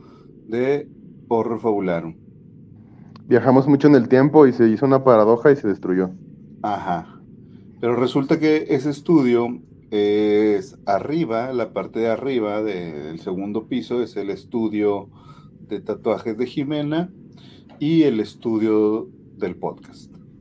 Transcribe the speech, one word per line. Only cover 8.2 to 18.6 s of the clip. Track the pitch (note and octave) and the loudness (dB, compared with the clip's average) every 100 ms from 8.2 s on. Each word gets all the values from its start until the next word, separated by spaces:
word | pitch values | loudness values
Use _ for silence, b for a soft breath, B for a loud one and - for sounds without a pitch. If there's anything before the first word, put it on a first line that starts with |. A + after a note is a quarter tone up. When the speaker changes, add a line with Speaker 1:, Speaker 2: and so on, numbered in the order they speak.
| C3+ D#3+ | 0 0
Speaker 1:
que | D#3 D#3 - | 2 0 0
ese | D3+ D3 | -2 -2
estudio | C#3+ - E3 B2 A#2+ A#2+ B2 - - - | -6 2 2 4 2 0 -6 -14 -20 -6
es | G#2+ G#2 G#2 G#2+ G#2 G#2+ G2+ F#2 - - | -2 0 2 2 2 2 0 -4 -14 -4
arriba, | G2 G2 D#3 D3+ A2+ B2+ | -4 -2 -4 -2 -4 -4
la | B2+ G#2+ | -4 -6
parte | - F#2+ A2 | -6 -8 -4
de | A2+ | -2
arriba | A2 C3 C3 G#2+ G#2 | -2 -2 -4 -2 -4
de, | G#2+ F#2 E2+ | -6 -6 -8
del | D2+ D2+ D#2+ | -10 -12 -12
segundo | G2 F#2 G2 G#2+ A2 | -10 -8 -8 -8 -6
piso | B2+ A2+ B2 | -8 -6 -6
es | A#2 - | -6 -8
el | G2 | -8
estudio | F#2+ - A#2+ A2 G#2 G#2 G2+ G2 b b b b b - | -10 -8 -6 -4 -2 -2 -2 -8 b b b b b -14
de | G2+ | -12
tatuajes | - G2+ A#2 G2 A#2+ G#2+ | -8 -8 -4 -4 -4 -6
de | B2 | -6
Jimena | - C#3 D3+ D3 D#3 F3+ - - b b b b - | -6 -6 -6 -4 -4 -6 -10 -20 b b b b -8
y | D3 E3 | 0 2
el | D3 A2+ | 4 2
estudio | G#2 - A#2 A2 | -4 -6 -4 -2